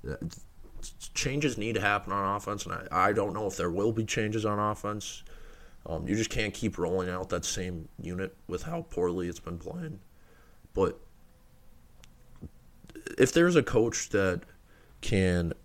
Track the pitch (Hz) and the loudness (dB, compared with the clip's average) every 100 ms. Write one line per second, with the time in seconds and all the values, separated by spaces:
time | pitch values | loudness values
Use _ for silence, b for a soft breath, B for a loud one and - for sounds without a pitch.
0 | - - 160 - - - - - - - | -6 -6 -8 -10 -16 -18 -16 -12 -12 -12
1 | - - 131 143 151 107 107 104 101 104 | -8 -2 0 2 0 0 -2 2 2 2
2 | - 98 98 101 101 101 92 87 - 90 | 0 0 2 0 -2 -6 -4 -6 0 4
3 | 95 107 101 95 104 - 87 87 107 113 | 6 4 2 0 -4 0 0 2 2 2
4 | 110 - 107 110 107 104 104 107 104 104 | 0 0 0 0 0 2 0 0 -4 -6
5 | - - - B B B B B - 80 | -8 -12 -14 B B B B B -6 -4
6 | 73 104 110 123 107 - 113 85 85 92 | 0 0 0 0 -2 -2 -4 0 0 0
7 | 90 90 92 90 - - 92 87 80 - | 0 -4 -2 -2 -2 -4 -4 -6 -10 -10
8 | 87 90 95 - - 90 - 170 165 - | -8 -4 -6 -8 -8 -6 -4 -6 -4 0
9 | 90 87 87 82 - 85 - 175 160 101 | 0 0 -4 -6 -10 -8 -8 -8 -8 -10
10 | - b b b b b - - 95 - | -16 b b b b b -6 2 2 2
11 | - - - - - - - - - - | -18 -20 -20 -20 -20 -20 -20 -20 -20 -20
12 | - - - - - - - - - - | -20 -20 -20 -18 -18 -18 -20 -20 -18 -16
13 | - - 127 165 175 170 - 120 113 - | -12 4 6 8 6 6 4 4 4 0
14 | - 101 95 90 - b b b b - | 0 2 4 0 -6 b b b b -8
15 | - 101 92 87 85 - | 0 4 6 4 2 -4